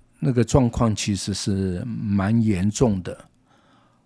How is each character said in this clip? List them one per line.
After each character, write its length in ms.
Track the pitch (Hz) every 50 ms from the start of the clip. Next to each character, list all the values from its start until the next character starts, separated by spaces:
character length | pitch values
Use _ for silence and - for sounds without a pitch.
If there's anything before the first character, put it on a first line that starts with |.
| _ _ _ _
那 120 | 156 143
个 120 | 117 123 110
状 260 | - - 143 123 113
况 260 | - - 120 110 101
其 200 | - - 107 101
实 180 | 90 - 104 95
是 500 | - - 107 98 95 95 92 90 87 -
蛮 560 | 117 110 113 113 101 101 98 92 104 113 117
严 280 | 110 110 98 87 95 104
重 320 | - - 135 113 98 92
的。 240 | 85 92 90 - - _ _ _ _ _ _ _ _ _ _ _ _ _ _ _ _